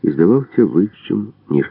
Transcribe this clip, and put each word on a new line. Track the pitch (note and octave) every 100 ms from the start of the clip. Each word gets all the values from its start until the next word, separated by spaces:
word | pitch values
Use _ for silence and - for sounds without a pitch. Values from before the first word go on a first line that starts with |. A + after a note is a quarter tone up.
і | -
здавався | D2 E2+ C3+ C3+ -
вищим, | A2 D2+ G#2+ - - G#2 G#2 - -
ніж | C#2+ -